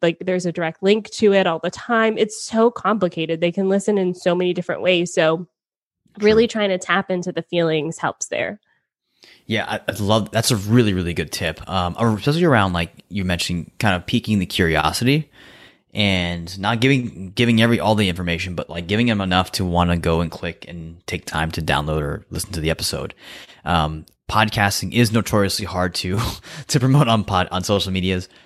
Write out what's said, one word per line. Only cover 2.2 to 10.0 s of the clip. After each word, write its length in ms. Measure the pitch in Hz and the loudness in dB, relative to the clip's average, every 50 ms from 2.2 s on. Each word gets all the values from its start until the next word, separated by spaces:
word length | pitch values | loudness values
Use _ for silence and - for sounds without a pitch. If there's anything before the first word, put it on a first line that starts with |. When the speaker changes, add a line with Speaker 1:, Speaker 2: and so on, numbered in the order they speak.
| 220 208 - - | 0 -2 -2 -10
Speaker 1:
so 280 | - - - 226 226 240 | -10 -2 2 2 2 2
complicated. 720 | 240 - - 185 220 208 185 175 - 170 160 160 165 160 | 2 0 0 0 0 2 0 -2 -2 -2 -4 -2 -2 0
They 100 | 175 175 | 0 0
can 180 | 170 196 190 190 | 0 0 0 2
listen 280 | 190 196 196 - 208 | 0 0 0 0 0
in 160 | 196 185 180 180 | 2 0 0 -2
so 220 | 180 - 180 175 | 0 0 0 2
many 180 | 180 180 180 175 | 2 2 0 0
different 300 | 175 170 - - - 101 | -2 -4 -6 -4 -2 2
ways. 280 | 180 185 170 175 170 - | 2 2 2 2 0 0
So 220 | 185 165 160 160 170 180 - _ _ _ _ _ _ _ _ _ _ _ _ - 208 | 2 2 2 2 0 -4 -10 _ _ _ _ _ _ _ _ _ _ _ _ -6 0
Speaker 2:
True. 60 | 208 | 4
Speaker 1:
really 200 | 214 220 220 240 | 4 6 6 4
trying 220 | 233 - 220 208 196 | 2 2 -2 0 0
to 80 | 185 | 0
tap 320 | 185 - - 175 175 180 - | -2 0 0 0 0 2 0
into 220 | 185 180 180 180 | -2 -2 -2 -4
the 100 | 165 165 | -6 -6
feelings 560 | 165 - - 175 165 160 160 156 143 160 165 | -6 -2 0 0 2 2 2 0 -2 -4 -4
helps 300 | - - 143 - - - | -2 -4 -4 -4 -4 -8
there. 320 | - - - - 87 208 - _ _ _ _ _ _ _ _ _ _ _ _ _ - - _ _ | -6 -4 -4 -4 -4 -6 -10 _ _ _ _ _ _ _ _ _ _ _ _ _ -20 -20 _ _
Speaker 2:
Yeah, 200 | - 110 107 - | -4 -4 -4 -2
I, 240 | - 107 107 - - | -4 -6 -6 -6 -6
I 40 | 104 | -6
love, 320 | 101 | -2